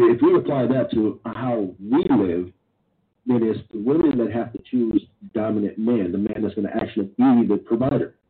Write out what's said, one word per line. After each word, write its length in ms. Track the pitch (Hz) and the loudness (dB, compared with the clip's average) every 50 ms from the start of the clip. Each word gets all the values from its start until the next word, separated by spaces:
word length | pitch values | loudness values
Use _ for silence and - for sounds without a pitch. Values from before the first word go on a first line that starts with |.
| 120 117 | 6 6
if 80 | 120 120 | 6 4
we 140 | 294 240 185 | 4 4 4
apply 300 | - - - 143 135 120 | 4 2 0 0 0 0
that 240 | 117 131 131 - - | 0 0 0 0 0
to 280 | - 113 107 104 101 - - | 0 0 0 -2 -2 -6 -10
how 460 | 110 107 113 127 127 120 113 101 92 90 92 | -10 -8 -6 -4 -4 -2 -2 -4 -6 -8 -10
we 240 | 95 104 123 160 - - | -4 0 0 2 2 2
live, 420 | - - 98 90 85 87 90 90 - _ _ _ _ _ _ _ _ _ _ _ _ _ - | 2 2 2 0 -2 -4 -6 -8 -12 _ _ _ _ _ _ _ _ _ _ _ _ _ -2
then 160 | 123 123 117 | 0 0 2
it's 160 | 113 110 107 104 - - | 2 0 -2 -4 -8 -10
the 80 | - 107 | -10 -4
women 380 | 104 123 147 165 170 151 131 123 | -2 0 2 2 2 2 0 0
that 140 | 113 104 | -2 -2
have 200 | 107 117 113 117 | -4 -6 -6 -6
to 80 | - - - - | -10 -14 -8 -4
choose 320 | - 123 117 113 107 104 - - _ _ 104 98 - | -2 -2 0 0 -2 -2 -4 -6 _ _ -16 -10 -6
dominant 440 | 107 107 110 107 107 104 98 - - | -4 -4 -2 -2 -2 -4 -4 -4 -4
man, 340 | 110 117 123 110 95 85 | -2 -2 0 0 -2 -2
the 60 | 87 98 | -2 -2
man 240 | 101 110 104 110 | -4 -4 -4 -4
that's 120 | 107 98 - | -4 -4 -4
gonna 160 | - 101 - - | -4 -4 -4 -4
actually 320 | - - - - 110 196 | -6 -6 -4 -4 -6 -6
be 400 | 196 - - 247 139 127 120 208 101 | -4 0 2 4 4 6 4 4 2
the 120 | 104 95 - | 0 -2 -2
provider, 500 | - 117 110 127 135 - 120 - - - _ _ | -2 -2 0 0 0 0 -2 -4 -6 -10 _ _